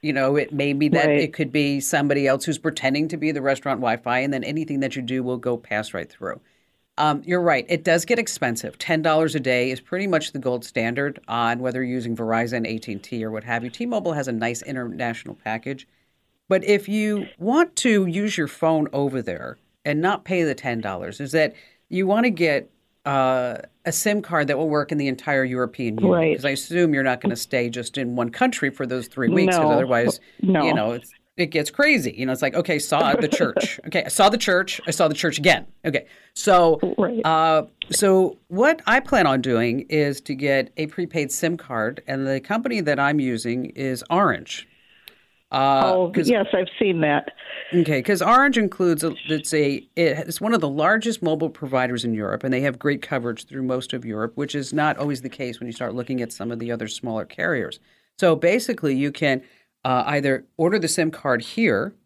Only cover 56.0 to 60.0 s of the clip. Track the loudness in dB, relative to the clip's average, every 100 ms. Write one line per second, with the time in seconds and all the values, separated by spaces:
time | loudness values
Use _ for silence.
56 | -6 -4 -6 -8 -8 -6 -6 -6 -6 -8
57 | -6 -6 -8 -6 -4 -2 -4 -10 _ _
58 | _ _ 2 4 4 2 0 -2 0 0
59 | -2 0 0 0 -4 _ _ _ -2 0